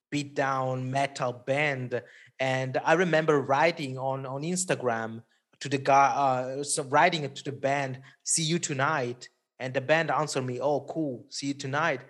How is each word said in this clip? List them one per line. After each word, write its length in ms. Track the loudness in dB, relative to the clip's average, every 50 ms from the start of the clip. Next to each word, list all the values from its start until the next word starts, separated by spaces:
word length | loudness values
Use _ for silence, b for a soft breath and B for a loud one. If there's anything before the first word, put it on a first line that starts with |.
| _ _
beat 240 | -4 -4 -4 -4 -2
down 560 | -2 0 0 0 0 0 0 -2 -2 -4 -2
metal 420 | 0 0 0 -2 -2 -2 -4 -4 -4
band, 680 | -4 -4 -2 0 0 0 0 0 -2 -4 -4 -6 -6 B B B B B B _ -4
and 380 | -2 0 0 0 -2 -2 -2 0 2
I 100 | 4 4
remember 460 | 4 4 4 4 4 4 4 4 4 4
writing 560 | 2 2 4 4 4 2 0 -4 -6 -6 -4
on, 280 | -4 -4 -4 -4 -6
on 160 | -8 -8 -6 -4
Instagram 800 | -4 -2 -2 -2 -2 -2 0 0 0 -2 -2 -4 -6 -8 -12 -16 _ _ _ _ _ _ -12
to 80 | -6 -4
the 100 | -4 -2
guy, 280 | 2 4 6 6 6 6 4
uh, 480 | 4 2 2 2 2 0 -4 -6 -6 -4
so 200 | -2 -2 -4 -2
writing 460 | 2 4 4 6 4 4 0 -2 -4 -6
to 120 | -8 -10
the 80 | -10 -6
band, 480 | -4 -2 0 0 0 -2 -4 -6 -8 B B B B _
"See 180 | -2 0 0 0
you 160 | 0 0 0
tonight." 680 | -2 -2 -2 0 0 2 2 0 -2 -2 -4 -8 -12 -20 _ _ _ _ _ -10
And 160 | -8 -4 -4
the 80 | -2 2
band 280 | 2 2 2 2 2
answered 360 | 0 0 0 -2 -2 -2 -2
me, 120 | -2 -2 -2
"Oh, 200 | 0 0 0 0 -2 -4
cool, 380 | -4 -4 -4 -4 -4 -6 -10 -12
see 180 | -10 -6 -6 -6
you 60 | -6
tonight." 460 | -6 -6 -4 -2 0 0 0 -2 -2 B B